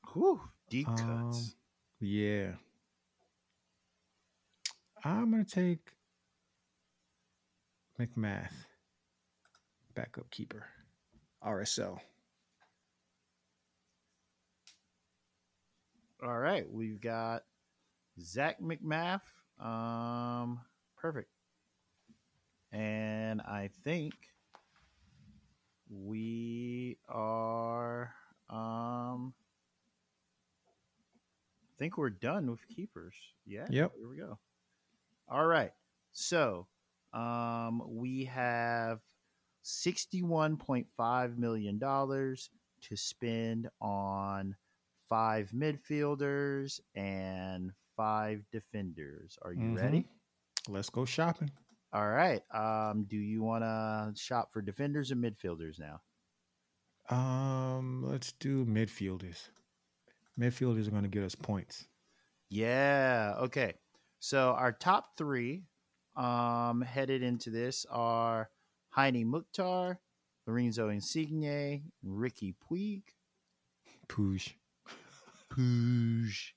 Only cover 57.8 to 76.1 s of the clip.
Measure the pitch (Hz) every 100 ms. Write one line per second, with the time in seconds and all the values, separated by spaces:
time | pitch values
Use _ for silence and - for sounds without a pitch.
57.8 | 131 127 131 135 - - 139 135 120 107
58.8 | 107 - 95 92 92 85 - _ _ _
59.8 | _ _ _ _ _ - 120 123 127 110
60.8 | 107 104 101 104 95 - - 98 - -
61.8 | - _ _ _ _ _ _ 101 113 127
62.8 | 139 139 131 120 104 - 127 139 110 -
63.8 | _ _ _ _ - 139 127 123 127 113
64.8 | 175 202 - - 151 131 120 175 175 _
65.8 | _ _ _ - 123 120 120 120 120 120
66.8 | 120 127 135 135 123 120 117 113 123 -
67.8 | - 120 117 113 117 113 110 _ _ _
68.8 | _ - 139 123 113 147 - - 185 180
69.8 | 180 180 _ _ _ _ - 117 120 110
70.8 | 107 104 95 160 151 156 151 143 143 143
71.8 | 156 _ 95 98 123 - 98 92 - 175
72.8 | 208 196 - _ _ _ _ _ _ _
73.8 | - - - - 98 95 - - _ _
74.8 | - - - - - - _ - 123 120
75.8 | 120 123 117